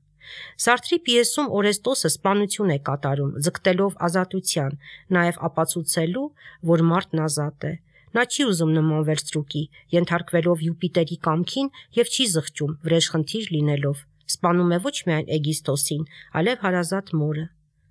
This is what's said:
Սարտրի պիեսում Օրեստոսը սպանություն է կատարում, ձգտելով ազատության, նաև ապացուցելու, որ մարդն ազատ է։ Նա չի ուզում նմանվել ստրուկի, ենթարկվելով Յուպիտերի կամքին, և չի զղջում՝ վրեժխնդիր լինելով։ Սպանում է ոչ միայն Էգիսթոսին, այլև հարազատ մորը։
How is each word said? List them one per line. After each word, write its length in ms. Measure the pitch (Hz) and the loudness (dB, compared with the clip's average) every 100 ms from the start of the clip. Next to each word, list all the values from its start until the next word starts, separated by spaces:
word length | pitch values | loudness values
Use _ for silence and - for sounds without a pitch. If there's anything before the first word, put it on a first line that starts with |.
| _ _ - - - | _ _ -20 -20 -16
Սարտրի 420 | - 240 240 - 339 | -4 0 0 2 -2
պիեսում 520 | 294 240 233 - 269 | 2 4 4 2 0
Օրեստոսը 560 | 202 208 202 240 269 160 | 2 2 2 0 0 0
սպանություն 640 | - 190 202 202 - 202 | 0 2 2 2 0 0
է 80 | 139 | 0
կատարում, 540 | 139 139 143 139 139 139 | 0 -2 -2 -2 -2 -2
ձգտելով 560 | 156 - 190 180 196 - | -4 0 2 2 2 0
ազատության, 760 | 170 185 180 190 - 170 135 143 - - - | 0 0 0 -2 -2 -2 -2 -4 -14 -14 0
նաև 280 | 180 170 - | 2 2 0
ապացուցելու, 840 | 165 - 165 175 156 - 160 214 294 - - - | -4 0 0 -2 -2 0 0 -2 -6 -10 -20 -6
որ 200 | 165 165 | 2 4
մարդն 400 | 165 175 - 160 | 4 2 0 -2
ազատ 380 | 156 147 147 143 | -2 -2 -4 -6
է։ 120 | 147 165 _ _ _ | -8 -8 _ _ _
Նա 100 | 226 | -2
չի 180 | 247 - | 0 0
ուզում 280 | 269 170 160 | 0 2 2
նմանվել 460 | 160 156 156 156 156 | 4 2 2 0 -2
ստրուկի, 440 | - 156 147 147 156 - - | -2 -6 -4 -6 -8 -10 -2
ենթարկվելով 720 | 175 175 170 - 175 170 170 | 0 2 -2 0 0 2 0
Յուպիտերի 540 | 165 165 175 180 160 175 | -2 -2 -2 0 -2 -2
կամքին, 520 | 170 160 175 269 277 - - | -2 0 -2 -2 -4 -6 -6
և 160 | 233 233 | -2 0
չի 200 | - 240 | 0 0
զղջում՝ 480 | 160 143 - 147 156 | 0 -2 -4 -6 -4
վրեժխնդիր 680 | 160 165 - 160 151 220 208 | 0 0 2 -2 -2 -4 -4
լինելով։ 540 | 156 147 143 143 143 - _ | 0 0 0 -2 -4 -10 _
Սպանում 460 | - - 175 175 175 | -10 -2 2 2 4
է 60 | 175 | 2
ոչ 160 | 214 - | -2 -4
միայն 260 | 180 156 - | -2 -2 0
Էգիսթոսին, 760 | 156 147 147 - 139 - 147 160 - - | -2 0 -2 -2 -2 0 -2 -6 -12 -8
այլև 260 | 151 190 247 | -2 0 0
հարազատ 540 | 196 180 170 190 190 | 0 0 0 -4 -2
մորը։ 320 | 156 151 151 165 _ _ _ _ | -2 0 -2 -8 _ _ _ _